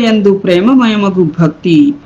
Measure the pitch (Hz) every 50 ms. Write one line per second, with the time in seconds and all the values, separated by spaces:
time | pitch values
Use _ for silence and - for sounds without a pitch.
0 | 240 226 220 214 196 202 190 190 - 190 180 175 190 240 277 262 240 220 214 214
1 | 196 196 180 185 180 156 151 - 170 151 156 - - 180 165 151 143 143 - -
2 | -